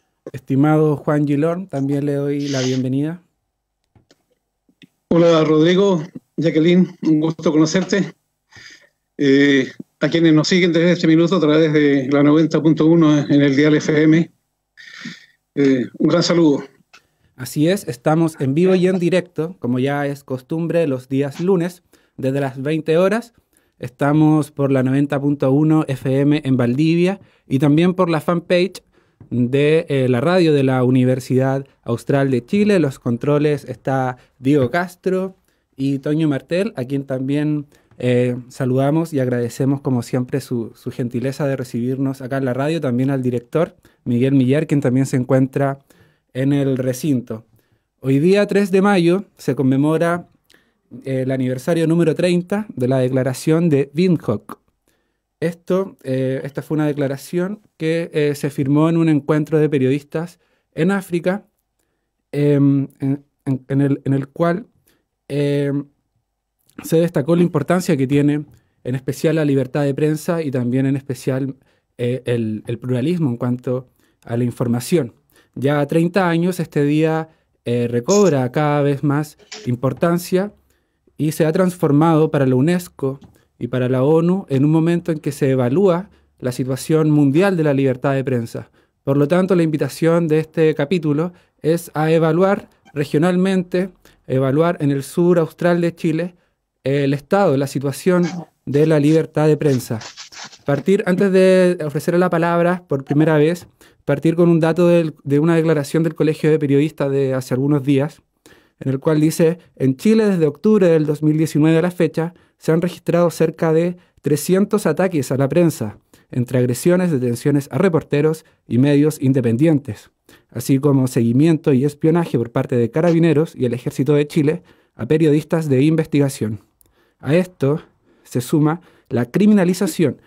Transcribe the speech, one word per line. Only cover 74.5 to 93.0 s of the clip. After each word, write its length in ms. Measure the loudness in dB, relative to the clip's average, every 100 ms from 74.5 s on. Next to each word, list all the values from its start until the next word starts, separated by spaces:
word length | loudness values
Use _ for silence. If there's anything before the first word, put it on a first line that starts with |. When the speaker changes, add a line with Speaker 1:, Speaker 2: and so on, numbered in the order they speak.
| -4 -4 -4 -2 -2 -2 -8 _ _ _ -6
Speaker 1:
Ya 220 | -2 0
a 80 | 0
treinta 400 | 0 0 0 0
años, 320 | 0 -2 -4
este 240 | -4 -2
día, 460 | 0 0 0 -2 -6 _ _ _
eh, 240 | -6 -4 -2
recobra 600 | -2 0 2 4 2 -2
cada 300 | -2 0 0
vez 240 | 0 0 -2
más 320 | -2 -4 -12 _ -12 -8
importancia 840 | -4 -4 -2 -2 -2 -2 -2 -4 -8 _ _ _ _ _ -6
y 160 | -4
se 140 | 0 0
ha 80 |
transformado 760 | 2 0 0 0 2 4 4 2
para 160 | 2 2
la 100 | 2
unesco 640 | 2 -2 -6 -8 -6 -6 -14 _ _ _
y 100 | -8
para 200 | -4 -2
la 160 | 0
onu 420 | 2 2 2 -2 -2
en 160 | 0 2
un 60 |
momento 420 | 2 2 0 -4
en 60 | -6
que 120 | -6
se 200 | -2 0
evalúa 580 | 0 0 2 2 0 -4 _ _ _
la 120 | -8
situación 580 | -6 -6 -6 -2 0 2
mundial 460 | 4 4 2 2 0
de 80 |
la 100 | 0
libertad 420 | 0 0 -2 -2 -2
de 100 | -2
prensa. 440 | -4 -6 -10 -16 _ _ _ -2
Por 100 | 0
lo 140 | 2
tanto, 260 | 0 2 2
la 80 |
invitación 640 | 2 0 -2 -2 0 0 2
de 120 | 0
este 360 | -2 0 0 0
capítulo 560 | -2 -2 0 -2 -4 -8 _ _
es 280 | -2 -2 -4
a 180 | -4 0
evaluar 580 | 2 2 2 2 0 -6 _ _
regionalmente, 960 | -8